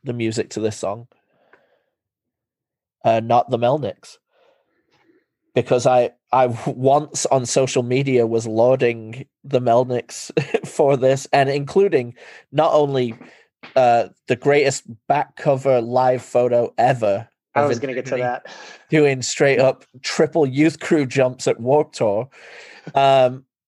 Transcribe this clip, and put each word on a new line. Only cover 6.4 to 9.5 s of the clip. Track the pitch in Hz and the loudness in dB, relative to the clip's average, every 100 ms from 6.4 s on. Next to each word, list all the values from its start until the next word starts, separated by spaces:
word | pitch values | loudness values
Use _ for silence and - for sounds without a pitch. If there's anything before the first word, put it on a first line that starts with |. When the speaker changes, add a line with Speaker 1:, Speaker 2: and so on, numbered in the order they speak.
| 127 | 0
Speaker 1:
w-, | 113 - 123 | -2 -8 -2
once | 131 143 151 - - | 0 0 -2 -6 -2
on | 135 120 | -2 0
social | - 131 143 | -2 0 -2
media | 120 127 139 123 117 | -2 -2 0 0 0
was | 113 113 | -2 -4
lauding | 110 120 131 120 117 110 123 - _ | 0 2 2 0 -2 -12 -16 -18 _
the | 139 | -4